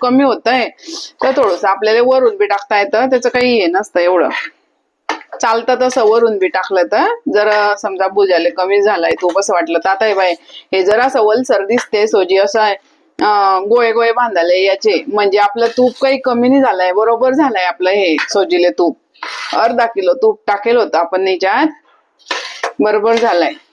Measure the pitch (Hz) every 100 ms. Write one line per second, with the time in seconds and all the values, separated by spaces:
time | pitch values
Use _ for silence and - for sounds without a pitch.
0 | 247 262 277 196 226 254 220 - - 330
1 | - - 254 262 214 175 202 190 214 220
2 | 247 262 247 202 202 202 - 214 202 214
3 | 262 254 247 247 247 240 175 180 208 180
4 | 175 180 147 - - - _ _ _ _
5 | - - - - 240 226 226 247 254 254
6 | 214 226 233 208 185 185 185 190 165 214
7 | 370 466 - 202 214 208 208 202 208 190
8 | - 208 196 175 170 170 185 202 202 190
9 | 165 165 180 175 196 180 165 170 190 190
10 | 220 196 185 170 - - - 190 185 214
11 | 254 254 214 233 254 208 196 240 - 214
12 | 214 214 180 190 202 220 214 196 _ _
13 | _ - 208 208 196 190 202 233 233 226
14 | 233 226 240 185 170 185 190 196 220 170
15 | - 208 202 196 208 233 233 240 247 240
16 | 269 269 262 247 247 277 254 185 180 185
17 | 226 226 254 262 285 208 180 170 180 202
18 | 185 151 - 202 175 175 175 170 170 -
19 | _ _ - - - - 226 240 233 226
20 | 185 175 220 208 - 202 226 240 214 165
21 | 170 185 190 185 190 220 311 - _ _
22 | _ _ - - - - - - 208 208
23 | 214 233 233 175 151 104 _